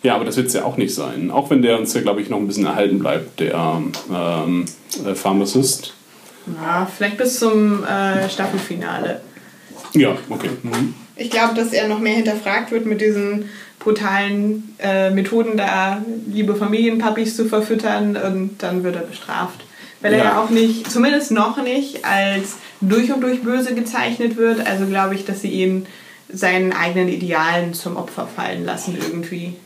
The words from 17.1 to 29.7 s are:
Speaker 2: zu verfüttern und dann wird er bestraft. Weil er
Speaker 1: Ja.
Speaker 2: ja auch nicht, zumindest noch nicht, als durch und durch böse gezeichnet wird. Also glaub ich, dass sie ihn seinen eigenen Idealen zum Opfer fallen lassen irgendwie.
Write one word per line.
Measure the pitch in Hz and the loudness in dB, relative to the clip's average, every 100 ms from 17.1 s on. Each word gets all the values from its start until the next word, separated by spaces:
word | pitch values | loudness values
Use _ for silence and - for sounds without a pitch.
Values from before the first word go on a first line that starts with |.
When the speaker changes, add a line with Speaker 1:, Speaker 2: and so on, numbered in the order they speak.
| 220 220 - | 0 -2 0
Speaker 2:
zu | 226 | 0
verfüttern | 214 214 220 220 208 208 202 | 2 2 0 0 0 0 0
und | 190 190 190 - | 0 -2 -2 -4
dann | 185 180 | -4 -2
wird | 180 170 | -2 -4
er | |
bestraft. | 170 - - 170 185 - - - - - | -8 -10 -8 -4 -4 -8 -18 -20 -20 -4
Weil | 208 | 2
er | 208 | 4
Speaker 1:
Ja. | |
Speaker 2:
ja | 214 208 | 6 4
auch | 220 | 4
nicht, | 226 226 220 - | 6 4 2 -2
zumindest | 233 262 294 285 | 2 4 4 2
noch | 220 214 247 | 2 2 0
nicht, | 247 262 277 - | -2 0 -2 -4
als | - 196 196 196 196 - - - | 0 0 2 0 -4 -10 -16 -2
durch | 190 220 247 | 2 4 4
und | 269 | 2
durch | 247 247 | 0 0
böse | 226 247 254 | 0 0 0
gezeichnet | 233 226 - 240 233 233 226 | -2 -2 -2 -2 0 -2 2
wird. | 226 220 220 | 2 2 0
Also | 196 196 | 0 0
glaub | 196 190 | 2 0
ich, | 196 | -2
dass | - 196 | -4 -6
sie | 202 | -4
ihn | 185 185 190 190 - - - - | 0 2 0 -4 -14 -20 -20 -14
seinen | 190 190 185 185 | -2 0 2 2
eigenen | - 175 180 180 | 0 0 2 0
Idealen | 180 175 160 160 175 170 | 0 -2 0 2 0 -2
zum | 170 180 180 | -4 -6 -8
Opfer | 180 - - | -8 -8 -10
fallen | - - 180 | -6 -6 -4
lassen | 170 180 - 170 | -4 -6 -6 -4
irgendwie. | 160 170 170 175 175 175 - | -4 -6 -6 -8 -8 -12 -16